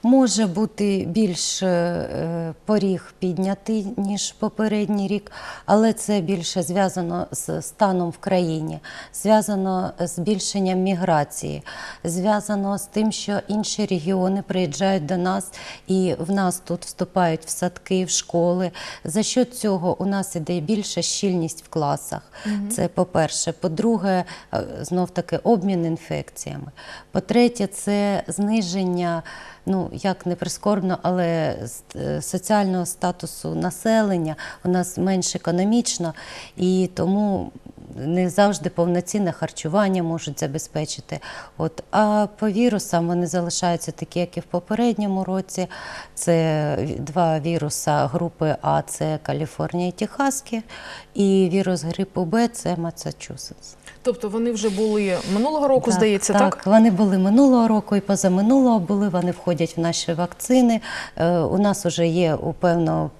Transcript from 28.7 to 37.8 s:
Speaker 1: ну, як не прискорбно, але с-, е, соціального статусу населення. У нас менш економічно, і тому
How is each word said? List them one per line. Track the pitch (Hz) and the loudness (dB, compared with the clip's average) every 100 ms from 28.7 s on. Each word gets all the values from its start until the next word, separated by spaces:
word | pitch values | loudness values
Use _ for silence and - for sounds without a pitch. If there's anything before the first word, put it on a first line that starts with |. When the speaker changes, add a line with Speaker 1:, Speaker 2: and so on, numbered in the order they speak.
| 190 185 175 175 165 - - - - - | -2 0 0 0 -2 -6 -16 -18 -12 -2
Speaker 1:
ну, | 190 - | -2 -2
як | 135 196 185 180 | -4 -4 -4 -4
не | |
прискорбно, | 175 - - 208 202 180 170 | -4 -4 -4 0 0 0 -2
але | 170 180 170 165 156 - | 0 0 0 0 0 -4
с-, | 117 - - - | -8 -12 -16 -8
е, | 135 147 | -4 -4
соціального | - 185 - 214 196 185 175 | -4 -6 0 2 2 0 -4
статусу | - 180 180 170 - 160 | -2 -4 -4 -10 -10 -6
населення. | 160 175 - 226 220 208 180 156 151 - - | -4 -4 -2 2 2 2 0 -2 -6 -12 -6
У | 180 | 0
нас | 180 180 - | 0 0 -2
менш | 185 190 175 175 | 0 0 0 -4
економічно, | - 170 196 233 240 - 170 156 - - - - | -2 0 2 2 0 -4 -6 -6 -14 -16 -16 -2
і | 180 185 180 | 2 2 0
тому | 185 170 202 208 190 - - - - | 0 0 2 2 0 -4 -12 -20 -20